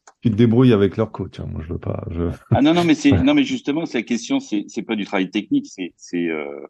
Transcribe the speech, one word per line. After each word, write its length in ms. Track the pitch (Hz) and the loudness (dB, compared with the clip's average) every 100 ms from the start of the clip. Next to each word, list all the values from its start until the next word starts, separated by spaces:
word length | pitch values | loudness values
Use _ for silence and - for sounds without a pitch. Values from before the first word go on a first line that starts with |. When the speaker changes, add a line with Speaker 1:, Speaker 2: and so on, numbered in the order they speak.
| - _ | -16 _
Speaker 1:
tu 80 | 113 | -2
te 60 | 104 | 4
débrouilles 380 | 120 117 127 | 4 6 6
avec 220 | 104 98 110 | 6 4 0
leur 160 | 110 | -4
coach, 280 | - 90 - | -6 -10 -10
hein. 80 | 82 | -10
Moi, 120 | 85 80 | -8 -8
je 60 | |
veux 60 | 85 | -6
pas, 260 | - - - | -6 -6 -6
je 180 | 85 85 - _ | -4 -4 -6 _
Speaker 2:
Ah 100 | 120 | 2
non, 140 | 151 175 | 4 4
non, 80 | |
mais 100 | 170 | 2
c'est, 160 | 147 143 | 4 4
Speaker 1:
<laughs> 120 | - | 4
Speaker 2:
non, 100 | 135 | 4
mais 100 | 147 | 2
justement, 440 | 135 127 147 151 156 | 2 -2 -4 -4 -4
c'est 100 | 120 | -6
la 60 | |
question, 360 | - 117 - 135 | -4 -6 -2 -4
c'est, 260 | 135 104 95 | -2 -6 -6
c'est 160 | 117 | -8
pas 120 | 90 110 | -6 -6
du 100 | 92 | -2
travail 260 | 98 92 | -2 -2
technique, 340 | 107 - 139 139 | -4 -2 -4 -4
c'est, 280 | - - - | -10 -12 -14
c'est, 300 | - 87 85 | -8 -4 -4
euh, 160 | 78 71 69 | -4 -8 -12